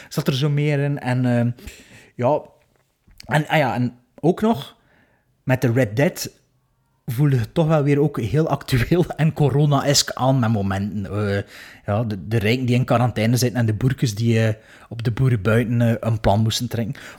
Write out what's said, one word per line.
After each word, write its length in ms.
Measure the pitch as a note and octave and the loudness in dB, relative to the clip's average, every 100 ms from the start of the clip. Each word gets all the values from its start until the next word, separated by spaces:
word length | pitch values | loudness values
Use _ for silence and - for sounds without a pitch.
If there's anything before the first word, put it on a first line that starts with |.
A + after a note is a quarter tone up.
| - | -12
zat 180 | - D3 | -6 -4
er 80 | |
zo 140 | C3+ D3 | -2 0
meer 300 | C#3+ D3 C#3+ | 0 0 0
in. 200 | C#3+ C#3+ | -2 -2
En, 240 | B2+ B2 B2+ A#2+ | -2 0 0 2
eh, 80 | A#2 A#2+ - - - - - | 0 -4 -12 -20 -20 -20 -18
ja, 260 | - A#2+ D3 - _ _ _ _ _ _ - | -4 0 0 -4 _ _ _ _ _ _ -20
en, 240 | - C#3+ D3+ | -4 -2 0
ah 100 | D#3 | 0
ja, 160 | C3+ | 0
en 240 | G#2+ B2 - _ _ | 0 -2 -6 _ _
ook 200 | D3+ F#3+ | -2 0
nog, 360 | A3 A3+ - - _ _ _ _ _ _ | 0 -2 -6 -18 _ _ _ _ _ _
met 180 | - B2+ | -2 0
de 120 | C3 | 2
Red 240 | A#2 B2 A2 | 2 0 0
Dead 340 | D3+ - - - _ _ _ _ _ _ - | -2 -2 -10 -14 _ _ _ _ _ _ -8
voelde 300 | A#2+ D3 C3+ | 0 2 2
het 180 | A2 | 0
toch 120 | - D#3 | 0 2
wel 160 | D#3+ | 2
weer 180 | C#3+ C#3+ | 2 2
ook 200 | D3+ - | 2 0
heel 280 | A#2+ D3 D#3+ | -2 0 0
actueel 560 | C3+ - C3 A#2 E3+ E3+ - | -2 -2 -2 2 0 0 0
en 160 | D#3 | -2
corona-esk 800 | - D3 C3+ D3 C#3+ C#3 C#3+ - | 2 0 2 2 2 2 0 0
aan 260 | - B2+ C3+ | -2 0 2
met 120 | A2+ | 2
momenten. 560 | A2+ G2 G2 G2+ F#2 G2 G2+ G#2 G2 | 0 0 -2 -4 -6 -6 -4 -2 -2
Eh, 60 | G2 - - - - | -4 -12 -20 -12 -4
ja, 180 | G#2 | -2
de, 240 | A#2+ G#2 F#2+ | -2 -4 -2
de 100 | A#2 | 0
rijken 260 | G#2 B2+ B2+ | 2 0 2
die 80 | |
in 100 | B2 | 0
quarantaine 520 | A#2+ A#2+ B2 A2 A2 B2 | 2 2 0 0 0 2
zitten 220 | B2 B2+ | 0 0
en 60 | A2+ | 0
de 80 | |
boerkes 400 | G#2 C3 C3 B2+ | 0 0 0 -2
die, 320 | G#2 A#2 A2+ A2+ | 0 0 2 2
eh, 80 | G#2+ - - - | -2 -8 -20 -14
op 140 | A#2 | -8
de 80 | A#2 | -4
boeren 320 | G#2+ C3 B2 | 0 2 2
buiten, 400 | F#2 A2 A2+ A#2+ | 2 2 2 2
eh, 120 | A#2 A#2 | 2 0
een 200 | - A2+ | -2 -2
plan 200 | - G2+ | 2 2
moesten 280 | A2+ - A#2+ | 2 -2 -4
trekken. 260 | A2 A2+ - - | -4 -6 -8 -14